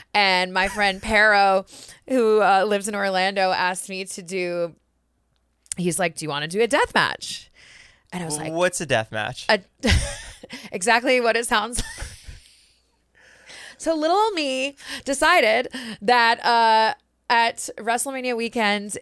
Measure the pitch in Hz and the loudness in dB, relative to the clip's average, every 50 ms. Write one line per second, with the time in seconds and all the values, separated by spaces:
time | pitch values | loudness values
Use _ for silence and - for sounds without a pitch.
0 | - _ - 208 202 190 185 180 185 185 185 190 190 202 202 208 202 196 190 190 | -12 _ 0 2 2 4 4 2 0 0 0 0 0 0 0 0 -2 -2 -2 -4
1 | - 220 220 208 214 214 208 202 196 196 190 190 190 - - - - - - - | -4 0 4 4 6 6 6 6 6 4 4 2 0 -4 -18 -20 -20 -20 -20 -16
2 | - - 262 254 226 220 214 214 202 185 196 196 214 214 208 202 196 220 208 202 | -6 -2 0 2 4 4 4 4 4 4 4 4 4 2 0 0 -2 -4 -4 -2
3 | 196 196 190 185 185 196 196 196 190 185 185 - 185 180 185 185 - - 190 185 | -2 -2 0 0 0 0 0 0 0 2 2 0 0 -2 -2 -4 -8 -10 -10 -10
4 | 190 185 - - 180 165 190 185 180 175 175 170 175 170 - _ _ _ _ _ | -10 -10 -12 -14 -12 -8 -6 -4 -4 -4 -4 -4 -4 -6 -8 _ _ _ _ _
5 | _ _ _ _ _ _ _ _ _ _ _ _ _ - - - 175 180 156 - | _ _ _ _ _ _ _ _ _ _ _ _ _ -12 -8 -4 -4 -4 -2 -2
6 | 180 170 160 - 160 151 139 143 147 165 175 208 233 214 254 311 480 - - 208 | -4 -4 -4 -6 -10 -8 -6 -6 -6 -6 -2 -2 0 2 2 0 0 0 0 0
7 | 156 82 - - - - - - - _ _ _ - - - - - - _ _ | 0 0 -2 -6 -12 -12 -12 -14 -16 _ _ _ -20 -20 -20 -20 -20 -20 _ _
8 | _ - - 180 175 160 156 147 - - 165 170 180 180 180 - 175 135 131 113 | _ -14 -12 -10 -8 -8 -8 -8 -8 -6 -2 0 0 0 0 -4 -4 -2 -2 -2
9 | 110 - - 107 107 - - - - - 220 202 - _ _ - - 233 - - | -2 -2 -6 -6 -6 -6 -8 -8 -2 -2 -2 -2 -2 _ _ -4 0 2 2 2
10 | 539 571 - - - - - - - - - 262 - - - 190 180 240 226 240 | 2 -2 -8 -12 -14 -18 -20 -20 -20 -18 -18 -16 -16 -12 -10 -4 2 2 2 4
11 | 233 294 254 247 233 226 220 226 240 - 247 214 208 233 247 - - - - - | 4 4 2 4 4 2 0 0 0 0 0 0 0 -2 -6 -8 -8 -8 -10 -14
12 | - - - - - - - - _ _ _ _ _ _ _ _ _ _ _ _ | -14 -14 -16 -18 -20 -20 -20 -20 _ _ _ _ _ _ _ _ _ _ _ _
13 | _ _ _ _ _ _ _ _ _ - - - - - - - - 311 330 311 | _ _ _ _ _ _ _ _ _ -20 -20 -20 -20 -20 -16 -8 -4 -2 -2 0
14 | 302 320 349 403 427 453 415 330 302 269 262 262 262 285 277 - - - 277 262 | 2 2 2 2 2 0 0 -2 -2 -2 -2 -4 -4 -6 -8 -10 -16 -14 -14 -10
15 | - - 277 277 311 311 - 339 254 214 220 240 254 - - 262 247 226 208 - | -6 -4 -2 2 4 4 4 4 4 4 2 0 -2 -4 -8 -12 -12 -12 -12 -4
16 | 202 208 247 240 233 226 240 - - 240 233 233 226 226 220 220 220 220 - _ | 2 4 4 6 6 4 2 2 2 2 4 4 4 4 4 4 4 2 0 _
17 | _ _ _ _ _ - 247 233 233 233 233 - - - - - 214 226 233 247 | _ _ _ _ _ 0 2 2 2 2 -2 -6 -10 -12 -10 -8 -4 -4 -2 -2
18 | - 277 269 262 254 254 240 226 233 233 - 240 220 202 208 208 202 208 - - | -4 -6 -6 -6 -6 -4 -4 -4 -4 -4 -2 -2 0 0 0 -2 -4 -8 -12 -12